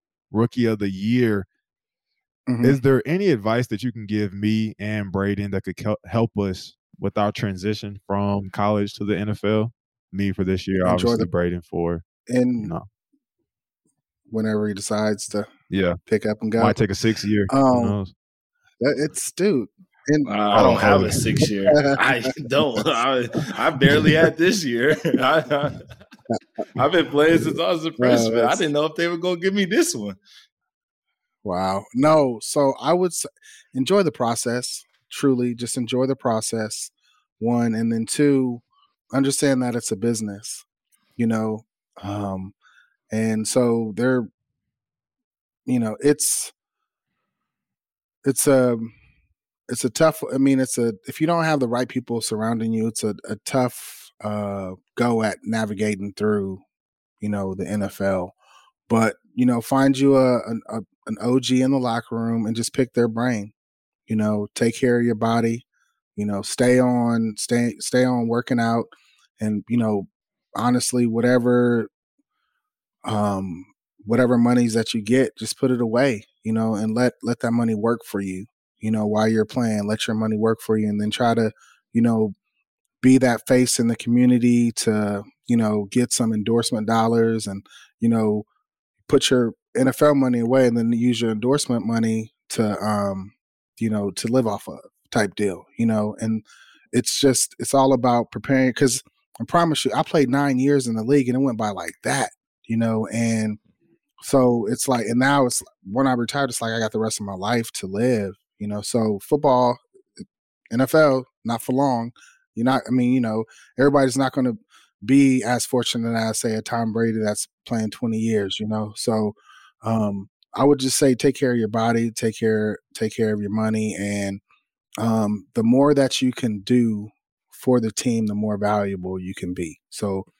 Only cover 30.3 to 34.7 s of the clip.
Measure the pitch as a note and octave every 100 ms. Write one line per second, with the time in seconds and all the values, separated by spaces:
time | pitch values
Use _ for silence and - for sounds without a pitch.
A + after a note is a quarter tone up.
30.3 | - _ _ _ _ _ _ _ _ _
31.3 | _ G2+ F2+ F#2 G2 - B2 D3+ D#3 C3+
32.3 | A2 - D3+ C3+ C3 C3 F3+ F3+ - -
33.3 | _ - - _ B2+ C3 G3+ E3+ - A#2
34.3 | A#2 A#2+ B2 -